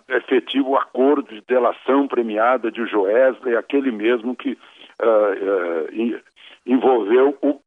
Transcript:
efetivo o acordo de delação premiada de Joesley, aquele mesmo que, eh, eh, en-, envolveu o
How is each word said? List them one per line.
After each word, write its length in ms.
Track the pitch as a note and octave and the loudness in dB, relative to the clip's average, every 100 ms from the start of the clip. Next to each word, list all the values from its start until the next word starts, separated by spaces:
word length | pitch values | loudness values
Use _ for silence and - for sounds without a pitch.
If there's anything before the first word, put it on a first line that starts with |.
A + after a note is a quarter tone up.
| - | -4
efetivo 640 | B2 - B2+ - C3+ C3 | -4 0 0 0 -2 0
o 60 | C3+ | -2
acordo 560 | - B2 C3+ C#3+ A#2 | -2 0 2 2 -2
de 80 | G#2+ | -14
delação 640 | - B2+ A#2 - - C#3 C#3 | -2 0 0 -2 0 0 0
premiada 640 | A#2+ A2+ G#2 A#2 B2+ A2+ | -2 -2 0 0 0 -2
de 140 | A2+ G#2+ | -6 -4
Joesley, 720 | G2+ F#2+ A2+ C3 A2+ B2+ A2+ | 0 2 4 2 0 -2 -4
aquele 360 | - C#3 C3+ | -2 -2 -2
mesmo 440 | G#2+ A2 B2 A2+ A#2+ | -2 0 0 -2 -6
que, 220 | C3+ A2+ - - - - | -8 -10 -14 -20 -20 -2
eh, 60 | A2 | 2
eh, 840 | A2 G#2 F#2+ G2 G2 F2 E2 D2+ | 2 2 0 -2 -2 -2 -4 -6
en-, 260 | A2 A#2 - - _ - - - | -4 -4 -6 -12 _ -20 -16 -2
envolveu 720 | B2+ A2+ A#2+ G2 B2 C#3 - | 2 2 2 2 4 4 2
o 180 | C#3 - | -2 -4